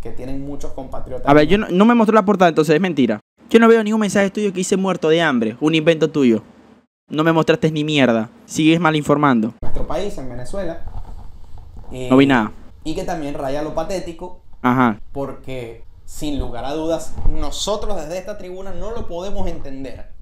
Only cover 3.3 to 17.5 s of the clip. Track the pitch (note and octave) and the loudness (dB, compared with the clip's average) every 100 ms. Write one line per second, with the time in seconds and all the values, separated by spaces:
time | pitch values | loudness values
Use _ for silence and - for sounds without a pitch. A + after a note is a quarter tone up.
3.3 | _ - A3+ A3+ A3+ G#3 A3 G3+ G3+ G3 | _ 2 6 8 6 4 0 0 2 0
4.3 | G#3+ G#3 F#3 F3+ F#3+ F#3+ F3+ D#3 E3 D#3+ | 0 -4 -2 -2 0 0 0 2 4 4
5.3 | A#2+ G#2+ A#2+ D#3 D#3+ D#3 D#3 D#3 D3+ B2+ | 2 0 0 0 2 2 2 0 2 4
6.3 | G#2+ - - _ _ _ _ _ C#3+ D#3+ | 2 -2 -20 _ _ _ _ _ -2 2
7.3 | E3 D#3 D#3+ D#3+ D#3 D3+ D3 B2 A2+ A2 | 2 2 2 0 -2 0 2 4 2 -2
8.3 | - - - D3+ E3 D#3+ D#3 D3 D3 C#3+ | -12 -8 2 4 4 2 0 2 2 4
9.3 | A#2 A#2 - - - - D#3 G#3 D#3 B2+ | 2 0 0 4 4 2 -2 -4 -6 -8
10.3 | B2 B2 G3 E3+ E3 - - - - - | -8 -6 -4 -4 -6 -6 -6 -10 -12 -12
11.3 | - - - - - - B2+ B2+ C3 C#3 | -14 -14 -14 -14 -14 -12 -8 2 4 6
12.3 | B2+ G#2 - - - D#3+ E3 F#3 E3 C#3+ | 4 0 -8 -18 -12 -8 -6 -6 -8 -8
13.3 | D3+ C3+ D3 D#3 D#3 D#3+ F#3 F3 E3+ - | -8 -6 -6 -6 -6 -4 -6 -8 -12 -14
14.3 | - - - B2+ C3 A#2+ G#2 - C#3 C3+ | -16 -16 -4 0 2 2 0 -8 -8 -8
15.3 | C3+ C3+ C3 A#2 A2+ - - - - D3+ | -10 -10 -10 -10 -14 -18 -18 -14 -6 -4
16.3 | C3+ B2 A#2 B2+ D#3 D#3+ D#3+ - - - | -2 -4 -4 -4 -4 -2 -2 -2 2 4
17.3 | D3 D3 | 4 0